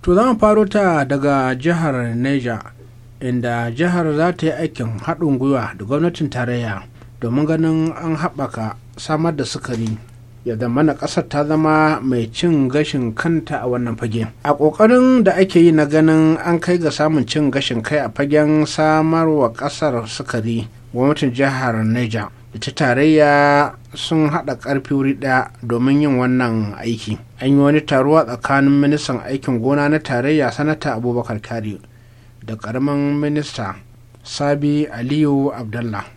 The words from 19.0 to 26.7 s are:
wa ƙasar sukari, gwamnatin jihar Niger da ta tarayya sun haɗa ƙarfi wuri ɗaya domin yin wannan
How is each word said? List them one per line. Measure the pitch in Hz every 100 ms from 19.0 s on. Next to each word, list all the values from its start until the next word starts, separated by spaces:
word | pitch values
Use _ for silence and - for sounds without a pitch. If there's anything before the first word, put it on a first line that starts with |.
| 156 165 160
wa | 151 147
ƙasar | - 143 - 156 120 110
sukari, | - - 123 113 113 110 - -
gwamnatin | 120 135 147 139
jihar | 120 139 131 131 113 110
Niger | 120 113 110 104 - -
da | 110
ta | -
tarayya | - 135 127 151 156 147 143 147 143 147 - -
sun | - - 160 151
haɗa | 165 139 120
ƙarfi | - 139 135
wuri | 139 135
ɗaya | 135 135 127 - -
domin | 120 117 127 139
yin | 147 127
wannan | 127 127 123 113 104